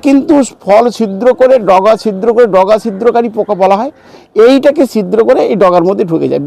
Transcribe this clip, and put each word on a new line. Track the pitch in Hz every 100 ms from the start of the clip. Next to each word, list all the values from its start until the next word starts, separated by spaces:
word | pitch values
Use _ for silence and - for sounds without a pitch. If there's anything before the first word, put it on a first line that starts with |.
| 285
কিন্তু | 277 262 285 247 -
ফল | 185 208 240 -
ছিদ্র | 220 190 240 247
করে, | 254 262 196
ডগা | 190 202 -
ছিদ্র | 220 190 233 226
করে, | 233 185
ডগা | 190 220
ছিদ্রকারী | 226 196 233 233 233 220
পোকা | 208 185
বলা | 190 196
হয়। | 277 - _ - _ 214 233
এইটাকে | 269 285 294 262
ছিদ্র | 220 180 202 220
করে | 285 -
এই | 220
ডগার | 190 180 175
মধ্যে | 202 180
ঢুকে | 160 135
যায়, | 143